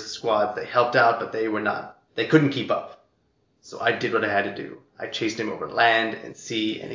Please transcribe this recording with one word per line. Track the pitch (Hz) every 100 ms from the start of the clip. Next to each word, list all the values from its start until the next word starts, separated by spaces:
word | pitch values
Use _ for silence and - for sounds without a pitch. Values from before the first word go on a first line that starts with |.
the | -
squads, | - 113 107 104 -
they | -
helped | 123 117 131
out, | 117 113
but | -
they | 113 113
were | 107
not, | 104 98 - - _
they | - 113
couldn't | 156 143
keep | 131 104
up. | - - - _ _ _ _ _ _
So | - -
I | 117
did | 117 120
what | 110
I | 107
had | 101
to | 98
do. | - - - _ -
I | 113
chased | - 110 -
him | 107
over | 95 78
land | 117 117 113 110 104
and | 117 -
sea, | - 113 107 -
and | -